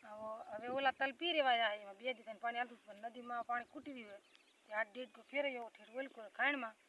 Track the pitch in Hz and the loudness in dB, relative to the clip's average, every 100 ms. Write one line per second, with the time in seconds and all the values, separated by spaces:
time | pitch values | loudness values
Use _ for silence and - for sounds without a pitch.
0 | 220 214 220 220 - 214 240 262 269 - | -12 -8 -6 -6 -6 -6 -2 4 4 4
1 | 269 247 339 320 269 233 226 208 202 196 | 0 2 2 6 8 8 6 2 -8 -6
2 | 240 233 226 214 233 233 247 233 - 202 | -4 -4 -6 -4 -2 -2 -4 -6 -18 -10
3 | 226 240 240 240 233 240 240 294 269 262 | -10 -10 -6 -6 -2 -4 -4 -12 -10 -10
4 | 214 202 _ - _ _ - 214 220 220 | -12 -14 _ -20 _ _ -6 -2 -2 -4
5 | 254 233 220 277 285 254 226 - 214 240 | -10 -12 -6 -2 0 -2 -8 -12 -10 -8
6 | 269 - 214 - 262 285 226 220 | -8 -8 -14 0 2 2 -4 -10